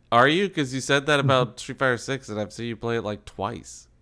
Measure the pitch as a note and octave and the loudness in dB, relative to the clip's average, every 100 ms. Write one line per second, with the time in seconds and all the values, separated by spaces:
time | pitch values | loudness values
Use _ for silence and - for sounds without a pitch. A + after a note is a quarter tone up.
0 | _ A#2 C3 E3 G3 - C3+ C3 - C#3 | _ 6 6 4 0 -2 -4 -4 0 0
1 | C#3 C#3+ C#3 C3 B2 - - B2+ C3 A#2+ | 2 2 4 2 2 -4 -12 -2 0 0
2 | - C3+ - G#2+ G#2 - A#2 A2 A#2 A#2 | -4 -8 -6 -6 -6 -8 -10 -6 -4 -4
3 | G#2 G#2 - - G2+ A#2 - - - _ | -4 -8 -12 -8 -6 -8 -14 -20 -20 _